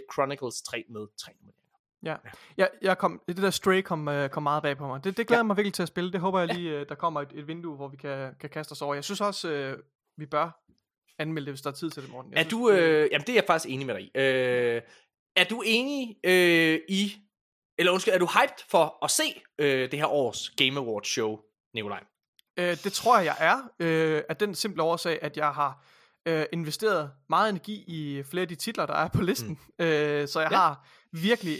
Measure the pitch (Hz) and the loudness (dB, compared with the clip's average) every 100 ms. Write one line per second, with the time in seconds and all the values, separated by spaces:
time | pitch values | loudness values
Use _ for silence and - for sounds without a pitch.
0 | 135 - 139 139 123 - - 117 - 110 | -2 -2 -2 -2 -8 -8 -10 -10 -10 -12
1 | 104 - - _ _ _ _ _ _ _ | -14 -14 -18 _ _ _ _ _ _ _
2 | 160 156 - - - - 190 - 190 185 | -10 -10 -12 -20 -18 0 0 2 -2 2
3 | 185 - - 175 190 - 196 190 190 160 | 0 -2 -8 -2 0 0 2 2 2 -4
4 | 147 143 139 151 147 151 147 135 139 135 | -2 -2 -2 -2 0 0 0 -4 -6 -6
5 | 190 190 226 233 226 196 208 - 175 - | -6 -4 2 4 4 2 0 -2 -4 -4
6 | 180 180 185 185 170 175 170 147 143 143 | -4 -2 0 0 0 -2 -4 -6 -8 -4
7 | 170 151 139 143 147 165 170 139 139 139 | -4 -4 -8 -12 -12 -10 -10 -10 -12 -12
8 | 143 135 131 127 147 156 151 147 143 143 | -8 -8 -8 -12 -12 -10 -12 -8 -6 -4
9 | 143 196 202 196 170 147 135 135 - _ | -6 -4 -4 -4 -6 -4 -6 -8 -14 _
10 | _ - 147 151 165 - _ _ _ _ | _ -16 -4 -2 -2 -6 _ _ _ _
11 | _ - 156 160 143 135 147 139 165 143 | _ -10 -6 -6 -6 -8 -8 -6 -10 -10
12 | 135 123 127 131 160 226 240 196 165 151 | -14 -14 -6 -2 0 2 6 6 6 6
13 | 147 147 147 240 - 165 - 131 131 101 | 4 2 2 2 4 2 0 -6 -4 -6
14 | 95 135 135 131 127 123 120 117 - - | -6 0 2 4 2 2 2 0 -4 -20
15 | _ _ _ - 180 233 214 226 262 285 | _ _ _ 2 2 0 2 2 2 -4
16 | 240 - 180 185 175 170 160 160 160 190 | -6 -4 4 6 6 6 4 2 0 -2
17 | 202 - _ _ _ _ _ - 175 185 | -2 -6 _ _ _ _ _ 0 2 4
18 | 208 185 175 208 269 - - 185 156 - | 4 4 4 4 2 0 0 4 4 0
19 | 147 - 311 - - - 147 131 127 143 | -2 0 0 -4 -18 -2 2 2 0 0
20 | 151 147 120 - - - 135 139 120 104 | 0 2 0 -2 -10 0 2 2 -4 -4
21 | - - 110 107 _ _ _ 113 104 98 | -4 -2 -2 -2 _ _ _ -8 -8 -8
22 | - _ _ _ _ - 175 170 202 - | -12 _ _ _ _ -4 -2 -2 -4 -2
23 | 220 233 160 147 160 247 247 - 165 160 | 4 4 4 2 2 2 -2 -4 0 2
24 | 160 151 - 160 208 160 214 160 160 170 | 2 0 -2 -2 -2 -2 -6 0 0 0
25 | 175 156 151 143 151 143 139 139 _ _ | -2 -2 -4 -2 -2 0 -2 -4 _ _
26 | _ _ 165 160 151 165 156 - 220 180 | _ _ -2 -2 0 -4 -4 -2 0 0
27 | 143 - - 160 214 190 - 208 - 165 | -2 -10 -2 2 2 0 -8 -14 -10 -8
28 | 147 139 139 175 180 170 220 220 147 151 | -6 -8 -6 -4 -4 -4 -6 -4 -2 0
29 | 160 - 170 262 202 156 _ - 170 151 | 0 0 0 -2 -4 -10 _ -2 2 2
30 | 147 147 143 165 160 180 170 139 _ - | 2 0 -2 0 2 4 4 2 _ -20
31 | _ 165 185 240 180 151 | _ -2 2 2 0 -4